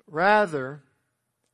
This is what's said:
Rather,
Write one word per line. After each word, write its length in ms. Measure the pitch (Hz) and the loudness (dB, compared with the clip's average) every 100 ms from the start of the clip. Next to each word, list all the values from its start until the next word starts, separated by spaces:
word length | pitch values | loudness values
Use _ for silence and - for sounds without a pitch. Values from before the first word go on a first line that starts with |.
| _ | _
Rather, 800 | 156 190 214 202 151 131 147 _ _ _ _ _ _ _ | -2 2 2 2 -4 -8 -12 _ _ _ _ _ _ _